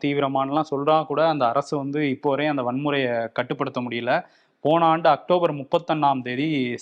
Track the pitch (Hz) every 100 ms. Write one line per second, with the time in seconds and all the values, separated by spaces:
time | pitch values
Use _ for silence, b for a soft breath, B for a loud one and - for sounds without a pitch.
0 | 147 143 139 135 135 147 151 139 143 156
1 | 147 143 160 151 120 127 - 147 139 143
2 | 147 135 147 135 151 143 120 127 147 143
3 | 127 117 113 - 123 143 131 127 123 117
4 | 120 156 - b b b 143 165 165 160
5 | 165 139 - 180 170 147 131 170 160 156
6 | 143 131 123 123 156 147 127 117